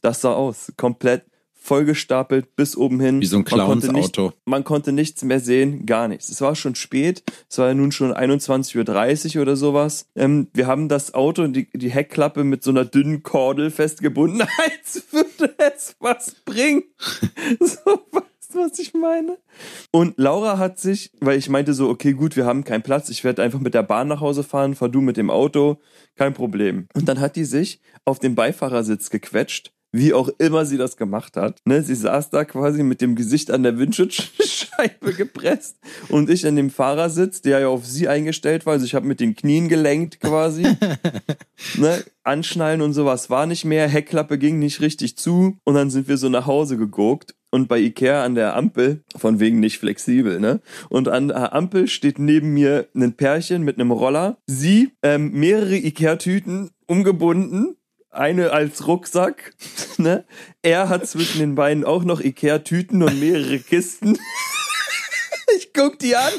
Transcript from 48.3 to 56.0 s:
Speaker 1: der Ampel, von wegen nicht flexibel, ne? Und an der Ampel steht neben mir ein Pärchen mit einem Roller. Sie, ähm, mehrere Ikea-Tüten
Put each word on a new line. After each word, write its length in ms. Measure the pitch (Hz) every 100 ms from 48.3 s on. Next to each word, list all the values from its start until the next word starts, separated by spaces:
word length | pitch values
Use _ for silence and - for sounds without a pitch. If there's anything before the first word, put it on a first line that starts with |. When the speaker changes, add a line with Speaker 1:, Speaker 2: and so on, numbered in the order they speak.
Speaker 1:
der 200 | 120 107 -
Ampel, 460 | 135 - 127 151 _ -
von 240 | 113 110
wegen 200 | 110 113
nicht 180 | 110 -
flexibel, 600 | 104 104 - 123 117 87
ne? 200 | 107 139 _ - -
Und 180 | 123 131
an 200 | 127 139
der 260 | 131 123
Ampel 340 | 143 180 190 185
steht 300 | - 147 139
neben 340 | 147 156 151
mir 360 | 143 143 143 -
ein 200 | - 123
Pärchen 480 | 113 139 151 165 180
mit 160 | 151 123
einem 120 | 120
Roller. 460 | 117 127 147 185 240 -
Sie, 440 | 135 151 208 262 _
ähm, 300 | 143 147 147
mehrere 440 | 139 160 214 202 190
Ikea-Tüten 920 | 156 147